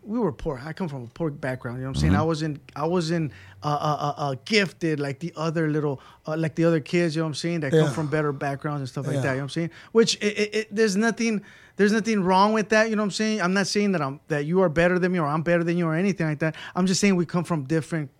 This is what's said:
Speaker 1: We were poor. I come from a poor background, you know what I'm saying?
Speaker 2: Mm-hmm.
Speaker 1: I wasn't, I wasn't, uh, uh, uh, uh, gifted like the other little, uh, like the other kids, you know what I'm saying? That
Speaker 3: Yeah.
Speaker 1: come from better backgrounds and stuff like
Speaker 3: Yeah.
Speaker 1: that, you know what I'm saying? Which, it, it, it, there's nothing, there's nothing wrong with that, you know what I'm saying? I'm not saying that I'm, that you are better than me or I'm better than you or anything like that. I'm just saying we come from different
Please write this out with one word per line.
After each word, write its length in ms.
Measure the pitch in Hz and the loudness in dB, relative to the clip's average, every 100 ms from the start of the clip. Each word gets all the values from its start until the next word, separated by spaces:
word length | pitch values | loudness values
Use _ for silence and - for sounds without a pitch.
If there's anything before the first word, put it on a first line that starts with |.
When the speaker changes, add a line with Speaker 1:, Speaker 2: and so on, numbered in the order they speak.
Speaker 1:
We 160 | - 226 | -6 -2
were 120 | 202 | -2
poor. 300 | 123 165 127 | -2 -6 -6
I 80 | 147 | -10
come 140 | 156 185 | -8 -6
from 160 | 139 | -6
a 40 | 117 | -12
poor 240 | - 165 | -6 -6
background, 480 | 143 135 127 123 123 | -4 -6 -6 -8 -8
you 40 | |
know 60 | 131 | -6
what 80 | 135 | 0
I'm 40 | |
saying? 120 | 147 | 2
Speaker 2:
Mm-hmm. 80 | - | 4
Speaker 1:
I 40 | 160 | 2
wasn't, 360 | 160 160 147 - - | 0 -2 -6 -12 -6
I 80 | 156 | 0
wasn't, 460 | 180 160 170 156 - - - | 0 0 0 -2 -6 -20 -8
uh, 40 | 151 | -2
uh, 460 | 147 151 147 147 143 | 0 0 0 -2 -2
uh, 40 | 143 | -4
uh, 40 | 131 - | -4 0
gifted 540 | 214 185 - 165 151 | 0 0 -2 -4 -2
like 180 | 143 139 | -4 -6
the 140 | 165 - | -10 -6
other 340 | 160 165 156 | -4 -2 0
little, 300 | 151 147 131 - - - | 0 -2 -6 -10 -16 -8
uh, 120 | 156 | -4
like 180 | 160 165 | -4 2
the 80 | |
other 160 | 165 165 | 2 2
kids, 340 | - 175 175 | 0 0 0
you 60 | 151 | -2
know 40 | 160 | -4
what 40 | |
I'm 20 | |
saying? 260 | 139 170 170 | -4 -4 -4
That 120 | 147 | 2
Speaker 3:
Yeah. 80 | 156 | 4
Speaker 1:
come 100 | 151 | 4
from 140 | 139 151 | 0 -2
better 240 | 156 151 | 0 0
backgrounds 480 | 139 143 139 156 147 | -2 -4 -4 -6 -6
and 60 | 131 | -6
stuff 180 | - 135 | -6 -4
like 80 | 143 | -2
Speaker 3:
Yeah. 60 | |
Speaker 1:
that, 60 | 131 | -2
you 40 | 131 | -2
know 0 | |
what 40 | |
I'm 60 | 139 | -4
saying? 220 | 165 165 - - | -4 -6 -8 0
Which, 240 | 226 226 - | 4 4 2
it, 160 | 208 202 | -2 0
it, 180 | 208 208 | -2 -2
it, 120 | 220 | -4
there's 220 | 202 220 190 | 0 2 2
nothing, 460 | 226 226 233 208 - - - - | 0 0 -2 -2 -6 -20 -20 2
there's 160 | 202 | 4
nothing 320 | 220 220 214 | 4 2 0
wrong 300 | 180 185 208 | 4 6 6
with 160 | 220 214 | 4 4
that, 200 | 220 226 | 4 4
you 60 | 214 | 2
know 60 | |
what 60 | 208 | 0
I'm 40 | |
saying? 300 | 165 220 214 | 0 -2 0
I'm 100 | 175 | 0
not 140 | 190 190 | 0 0
saying 240 | 208 208 | 0 0
that 100 | 180 | 0
I'm, 200 | 139 139 _ | -2 -6 _
that 160 | 147 147 | -4 0
you 160 | 180 | 2
are 80 | 185 | 2
better 280 | 151 175 180 | 4 2 4
than 140 | 180 | 2
me 80 | 180 | 0
or 80 | 147 | 0
I'm 140 | 156 | 0
better 240 | 165 175 170 | 2 2 2
than 120 | 175 | 0
you 80 | 170 | 0
or 60 | 156 | 0
anything 300 | 202 180 160 | 0 0 -2
like 140 | 151 | -2
that. 160 | 160 - - | -4 -4 -8
I'm 140 | - 185 | -2 0
just 140 | 185 | 2
saying 160 | 202 180 | 2 2
we 80 | 170 | 0
come 180 | 175 | -2
from 220 | 165 165 131 | -2 -4 -2
different 440 | 160 - 165 143 | -4 -2 -6 -8